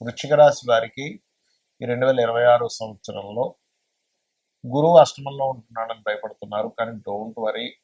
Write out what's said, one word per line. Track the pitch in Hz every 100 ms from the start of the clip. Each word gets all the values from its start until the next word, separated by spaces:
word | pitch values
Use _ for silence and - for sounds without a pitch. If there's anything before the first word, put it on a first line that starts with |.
వృశ్చిక | 117 - 135
రాశి | 147 147 - 123
వారికి | 113 117 - 147 214 _ _ _ _ _ -
ఈ |
రెండు | 120 120 131
వేల | 131
ఇరవై | 113 117
ఆరు | 120 120 117
సంవత్సరంలో | - 110 101 - 101 101 107 135 - _ _ _ _ _ _ _ _ _ _
గురువు | 123 135 160 170
అష్టమంలో | 143 - 139 139 135
ఉంటున్నాడని | 123 110 113 113 113 107
భయపడుతున్నారు, | 104 107 - 104 104 113
కానీ | - 113 110
don't | 98 101 110 113
worry, | 107 113 120 -